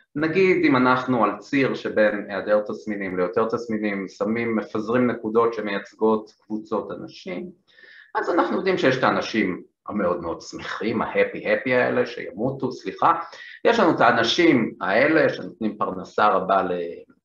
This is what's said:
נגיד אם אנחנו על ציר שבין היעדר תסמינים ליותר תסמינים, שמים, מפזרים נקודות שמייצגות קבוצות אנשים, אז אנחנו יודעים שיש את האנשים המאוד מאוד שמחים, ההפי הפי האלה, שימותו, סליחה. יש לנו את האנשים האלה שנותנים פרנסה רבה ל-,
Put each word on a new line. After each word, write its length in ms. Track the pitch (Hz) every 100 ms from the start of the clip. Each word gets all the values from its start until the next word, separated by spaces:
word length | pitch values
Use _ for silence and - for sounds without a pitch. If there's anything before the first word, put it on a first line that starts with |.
| _
נגיד 500 | - 160 175 190 175
אם 120 | 156 131
אנחנו 480 | 127 127 - 123
על 140 | 104 -
ציר 360 | - 139 123
שבין 520 | 107 107 110 107 104 98
היעדר 320 | 98 95 107 104
תסמינים 500 | 107 107 101 95 90
ליותר 320 | 90 117 110
תסמינים, 600 | - - 107 104 98 92
שמים, 480 | - 101 113 117 110
מפזרים 540 | 104 110 104 123 123
נקודות 440 | 113 110 110 117
שמייצגות 800 | 113 104 101 - - 110 107 - _
קבוצות 500 | - 107 - 104 98
אנשים, 600 | - - - 98 90 - - _ _ - - -
אז 160 | 427 427
אנחנו 260 | 349 - 208
יודעים 220 | 185 180
שיש 200 | 139 127
את 60 |
האנשים 580 | 113 98 92 113 92 82 - _ -
המאוד 320 | 101 90 87
מאוד 200 | 82 80
שמחים, 640 | - 80 80 - 104 117
ההפי 500 | 80 101 101 - -
הפי 220 | 107 131
האלה, 320 | 123 123 123 120
שימותו, 640 | - - - 127 135 127
סליחה. 420 | 120 190 - - - - - - -
יש 160 | 233 226
לנו 100 | 180
את 100 | 127
האנשים 760 | 120 120 117 - 170 135 107 -
האלה 480 | 90 104 147 160 131
שנותנים 480 | - 90 - 107 -
פרנסה 500 | 95 92 87 - 107
רבה 340 | 95 92 98
ל-, 420 | 92 90 85 82 - _